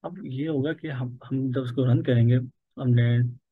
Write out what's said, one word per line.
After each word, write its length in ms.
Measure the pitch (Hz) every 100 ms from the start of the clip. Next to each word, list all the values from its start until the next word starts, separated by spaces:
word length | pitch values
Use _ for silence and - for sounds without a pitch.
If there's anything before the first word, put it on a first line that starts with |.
अब 220 | 165 190 156
ये 200 | 127 151
होगा 260 | 147 139
कि 160 | 160 160
हम, 300 | 131 123 123
हम 280 | - 135 131
जब 80 | 127
उसको 240 | 127 120
run 180 | 127 117
करेंगे 340 | - 120 117 123
अपने 840 | 127 _ _ - 131 120 120 120 123 120 _